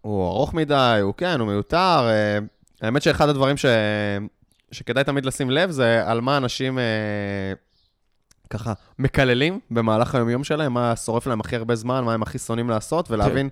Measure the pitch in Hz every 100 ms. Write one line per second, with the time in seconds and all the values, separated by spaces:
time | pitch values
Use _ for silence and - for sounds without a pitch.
0 | 104 104 90 98 147 170 151 143 123 110
1 | 98 101 175 156 110 101 101 160 185 160
2 | 117 107 104 104 107 - _ _ 110 135
3 | 165 143 147 143 135 139 139 113 107 104
4 | 104 101 107 - _ _ _ - - 120
5 | 139 139 131 - 131 139 185 143 117 117
6 | 95 117 123 143 123 - 131 131 120 110
7 | 107 104 101 101 95 95 _ _ _ _
8 | _ _ _ _ _ 107 117 104 _ -
9 | 135 - 131 123 151 190 - 117 113 110
10 | 123 135 117 120 143 151 147 120 120 117
11 | - 113 135 110 - 120 113 117 117 131
12 | 117 113 110 127 - 113 120 110 - 160
13 | 175 110 101 131 135